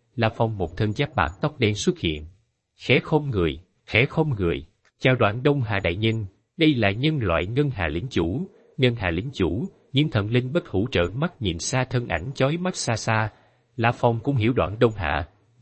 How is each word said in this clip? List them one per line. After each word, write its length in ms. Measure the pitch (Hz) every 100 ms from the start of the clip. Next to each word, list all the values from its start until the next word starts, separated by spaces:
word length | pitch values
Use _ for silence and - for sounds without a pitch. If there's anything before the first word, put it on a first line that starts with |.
| _
La 140 | - 113 -
Phong 220 | 113 104
một 180 | 87 -
thân 160 | 110
giáp 220 | 107 143
bạc 180 | - 82 -
tóc 180 | 151 -
đen 160 | 110
xuất 240 | 107 - 180
hiện. 280 | 85 76 78 - _ _ _ _
Khẽ 220 | - 139
khom 320 | - 151 147
người, 300 | 104 82 67 - _ -
khẽ 200 | 110 135
khom 240 | - 156 107
người. 280 | 87 69 - _ _ _
"Chào 160 | 131
Đoạn 280 | 127 104 113
Đông 200 | 139 143
Hà 160 | 113 101
đại 180 | 87 87
nhân, 300 | 113 110 98 - _ -
đây 180 | 156
là 160 | 127 101
nhân 280 | 107 147 156
loại 240 | 101 80 90
Ngân 240 | 120 147
Hà 180 | 107 82
lĩnh 180 | 80 127
chủ." 380 | - 82 117 190 - _ -
Ngân 180 | 123 120
Hà 140 | 92
lĩnh 200 | 82 127
chủ, 320 | 127 85 92 190 - _
những 180 | 131 156
thần 200 | 113 104
linh 220 | 123 123
bất 160 | 165 -
hủ 200 | 95 113
trợn 300 | 92 87 117
mắt 220 | 170 -
nhìn 160 | 101 82
xa 260 | - 131
thân 240 | 123 127 120
ảnh 220 | 82 104
chói 220 | - 131 170
mắt 200 | 185 -
xa 200 | - 113
xa. 340 | - 110 110 - _ _ _ -
La 160 | 117
Phong 280 | 120 123 117
cũng 160 | 139 139
hiểu 160 | 110
Đoạn 260 | 117 85 107
Đông 140 | 120 104
Hà 320 | 78 76 80 _ _ _